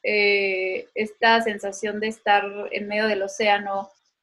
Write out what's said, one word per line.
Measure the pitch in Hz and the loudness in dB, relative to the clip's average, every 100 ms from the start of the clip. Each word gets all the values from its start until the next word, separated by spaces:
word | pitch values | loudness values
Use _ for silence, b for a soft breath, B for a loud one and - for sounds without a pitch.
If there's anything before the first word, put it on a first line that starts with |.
eh, | 208 208 202 202 196 190 185 185 - | 0 2 4 4 0 -2 -2 -4 -8
esta | - 220 - 226 226 | -6 -6 0 4 4
sensación | 226 208 202 196 208 208 | 2 -4 -8 -6 -6 -4
de | 220 | -6
estar | 220 214 202 202 202 202 | -4 2 2 2 -8 -8
en | - 208 | -8 -4
medio | 208 220 | -2 0
del | 202 | 0
océano | 196 - 214 202 202 196 202 _ _ _ | -4 0 2 2 0 -6 -6 _ _ _